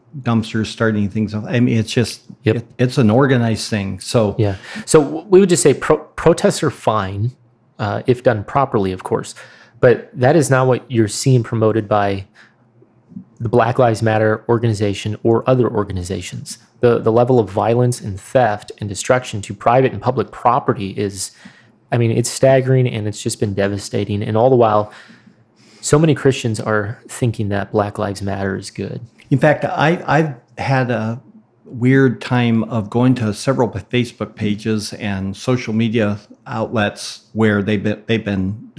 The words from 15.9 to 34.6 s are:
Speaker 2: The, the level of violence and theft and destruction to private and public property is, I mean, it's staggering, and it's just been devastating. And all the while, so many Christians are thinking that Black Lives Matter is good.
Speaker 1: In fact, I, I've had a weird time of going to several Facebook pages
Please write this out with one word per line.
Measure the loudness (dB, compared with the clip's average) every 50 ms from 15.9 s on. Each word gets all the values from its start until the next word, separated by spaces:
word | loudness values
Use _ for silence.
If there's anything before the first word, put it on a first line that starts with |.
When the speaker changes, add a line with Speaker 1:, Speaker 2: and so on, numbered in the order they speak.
| -4 -8 -6 -6 -8 -8 -8 -10 -12 -12 -12 -14 -16 -16 _ _ _ _
Speaker 2:
The, | 2 2 2 2
the | 2 2
level | 2 4 4 4 4 2
of | 2 0
violence | -2 -2 0 2 2 2 2 0 0 -4
and | -6 -10 -10 -12
theft | -6 -2 0 2 2 2 0 -4 -8 -14 -14 -10
and | -10 -10
destruction | -8 -6 -2 0 0 0 0 -4 -10 -10
to | -8 -10 -8
private | -2 0 2 4 4 4 2
and | 0 -2
public | -4 -4 -2 -2 -4 -6
property | -6 -2 0 0 0 2 0 -2 -2 -2 -4 -8
is, | -6 -6 -6 -6 -6 -8 -10 -12 -14 -18 -20 -20 -20 _ _ _ _ _ _ -4
I | -2 0
mean, | 0 0
it's | 0 0 -2 -2
staggering, | -2 2 4 4 4 4 4 2 2 2 2 0
and | -2 -4 -6 -6
it's | -6 -6
just | -6 -8 -6 -4
been | -4 -4 -2
devastating. | -2 -2 -2 -2 -4 -8 -6 -6 -6 -4 -4 -4 -4 -4
And | -2 0 2
all | 4 4
the | 6
while, | 4 4 4 4 2 0 -2 -6 -20 -20 -20 -20 -20 _ _ _ _ _ _ _ _ _ _ _ -12
so | -4 0 2 4
many | 4 4 2
Christians | 2 2 0 0 0 -2 -4 -4 -4
are | -2 -2 -2 -2 -2 -4 -8 -12 -14 -16
thinking | -8 -4 -2 -2 -2 -2 -4 -4
that | -4 -4 -4 -2 0
Black | 0 0 0 -2 -6
Lives | -6 -6 -6 -6
Matter | -6 -6 -6 -4 -4 -4 -6
is | -6 -8 -12
good. | -10 -10 -10 -10 -10 -12 -14 -16 _ _ -6 -2
Speaker 1:
In | 0 2
fact, | 4 4 2 2 -2
I, | -4 -2 0 0 0 0 0 -2 0
I've | 0 2 0 0 -4 -10 _ _ _ -6
had | -2 0 0 0 0 0
a | -2 -2 -2 -4 -6 -8 -10 -18 -20 -20 _ _ _ _ _
weird | -16 -8 -2 2 4 6 6 6 4 2 0
time | -4 -2 0 0 2 2 2 0 0
of | -2 -4 -4 -4 -2
going | 0 2 2 2 2
to | 2 0 -4 -4
several | -4 -2 -2 0 2 0 0
Facebook | -2 -6 -8 _ -2 -2 -2 -2 -4 -8 -10 -10 -8
pages | -4 -4 -2 -2 -2